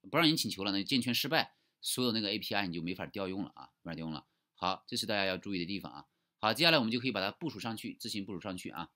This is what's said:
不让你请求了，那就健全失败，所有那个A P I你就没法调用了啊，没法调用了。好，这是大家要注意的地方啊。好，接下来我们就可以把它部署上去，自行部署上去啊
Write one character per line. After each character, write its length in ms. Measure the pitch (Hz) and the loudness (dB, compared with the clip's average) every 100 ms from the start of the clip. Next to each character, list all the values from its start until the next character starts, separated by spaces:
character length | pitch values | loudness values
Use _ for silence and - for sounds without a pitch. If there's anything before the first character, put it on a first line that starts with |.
| 95 | 2
不 80 | 139 | 4
让 100 | 160 | 6
你 80 | 160 | 4
请 160 | 107 | 0
求 140 | 95 101 | -2 0
了， 80 | |
那 60 | 98 | 0
就 40 | |
健 180 | 95 135 | 2 2
全 140 | 123 117 | 2 0
失 140 | 139 | 2
败， 260 | 151 - _ _ _ | 2 2 _ _ _
所 240 | - - | -4 0
有 80 | 127 | 0
那 80 | 113 | 0
个 100 | 101 | 0
A 40 | 107 | -2
P 160 | - | 0
I 140 | 101 95 | 0 0
你 60 | |
就 80 | 85 | -2
没 120 | 82 | -4
法 120 | 92 80 | -4 -6
调 240 | 101 95 | -4 -4
用 160 | 95 117 | -4 -8
了 80 | - | -10
啊， 140 | 67 _ | -20 _
没 100 | 85 | -10
法 40 | 82 | -8
调 100 | 80 | -6
用 60 | |
了。 160 | 73 _ _ _ _ | -8 _ _ _ _
好， 280 | 90 95 - | -2 -2 -4
这 120 | 120 | -4
是 80 | 107 | 0
大 100 | 104 | 2
家 80 | |
要 140 | 98 92 | 2 0
注 180 | 101 95 | -2 -4
意 40 | |
的 60 | 87 | -2
地 140 | 98 | -6
方 100 | 78 | -8
啊。 160 | 65 - _ _ _ | -14 -18 _ _ _
好， 120 | 107 | 2
接 120 | 117 170 | 6 6
下 60 | |
来 60 | 160 | 6
我 60 | |
们 80 | 113 | 4
就 80 | 117 | 0
可 80 | 127 | 0
以 60 | |
把 80 | 101 | 0
它 100 | 98 | -2
部 180 | - 160 | -2 -8
署 120 | 104 | -4
上 160 | 113 110 | -4 -4
去， 180 | 110 - | -8 -8
自 140 | 113 | -6
行 160 | 104 95 | -6 -6
部 80 | |
署 80 | 92 | -6
上 160 | 101 92 | -6 -8
去 140 | 92 | -8
啊 180 | 62 85 | -10 -12